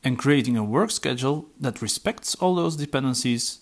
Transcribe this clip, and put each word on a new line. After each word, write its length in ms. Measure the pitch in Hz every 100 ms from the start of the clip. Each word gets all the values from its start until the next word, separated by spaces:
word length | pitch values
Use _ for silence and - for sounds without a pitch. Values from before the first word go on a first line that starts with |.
and 160 | 135 123
creating 360 | 135 143 120 120
a 60 |
work 300 | 107 120 220
schedule 560 | - 139 127 131 151 - -
that 240 | 139 113
respects 540 | 110 - - - - -
all 180 | 185
those 220 | 180 170 156
dependencies 800 | 147 139 131 123 127 120 - -